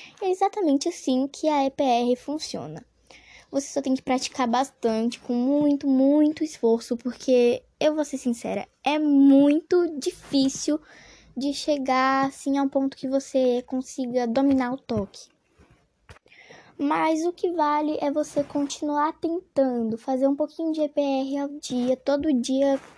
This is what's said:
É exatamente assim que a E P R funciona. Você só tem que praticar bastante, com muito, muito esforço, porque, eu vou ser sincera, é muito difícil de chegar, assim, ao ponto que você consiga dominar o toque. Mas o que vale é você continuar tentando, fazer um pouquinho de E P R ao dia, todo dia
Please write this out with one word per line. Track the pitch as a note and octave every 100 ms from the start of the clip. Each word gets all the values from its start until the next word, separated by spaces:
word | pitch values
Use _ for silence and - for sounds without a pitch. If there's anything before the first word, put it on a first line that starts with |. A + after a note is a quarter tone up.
| - -
É | F#4+
exatamente | F#4 G4 G#4 E4 C4+ E4+
assim | - - B3+ C4+
que | - D#4
a | D4 C4+
E |
P | C4+
R | C#4 A#3+ A#3+ B3
funciona. | - D4+ - - C#3 D#3 - _ _ - - - -
Você | C4+ C#4
só | C#4+
tem | C4+
que | C4
praticar | - B3+ - - A#3+
bastante, | A#3+ C4+ _ A#3 A3 A#3 -
com | -
muito, | A#3+ B3+ C#4+ D4 C#4+ C#4+
muito | C4 C4+ D4 D4+ D#4
esforço, | D#4 - A3+ A3+ - A#3+
porque, | B3 - - B3+ A#3+ - - -
eu | D4+
vou | D4+
ser | D4 C4
sincera, | B3 A#3 G3 G3 - _
é | C4+ D4+
muito | D4+ C#4 C#4 C#4 C#4+ D4+ - F4+ E4+ D4
difícil | F4+ - - C#4 C4+ - - D4+ - - - - - -
de | C#4
chegar, | C#4 - D4 C4 C4 C4 C4+ C4+
assim, | - C#4 C#4
ao | C#4
ponto | C#4 C4+ -
que | C4
você | C4+ C4+ C4+ B3+ B3 B3
consiga | B3+ C4 - B3 B3 A#3+
dominar | A#3 C#4 C4 B3
o | C4
toque. | - A3 G3 - - _ _ _ _ _ _ _ - - _ - - - - -
Mas | C#4+ D#4+ D#4+ D#4+ E4+
o |
que | F4 F#4
vale | E4+ D4 D4 D4+ D4+
é | D4
você | D4+ D4 -
continuar | C#4+ C#4+ C#4 - D4 D4 D4+ -
tentando, | E4 E4+ - - C4+ A#3+ A3+ A3+
fazer | - C4 C#4
um |
pouquinho | C#4 D4+ - E4
de | D#4
E | D4
P | D4
R | C#4+ C4+ C4+ C#4
ao | C#4+ D4
dia, | - B3 B3
todo | B3+ - C#4+ D#4
dia | B3+ B3 C4 C#4 C4+ -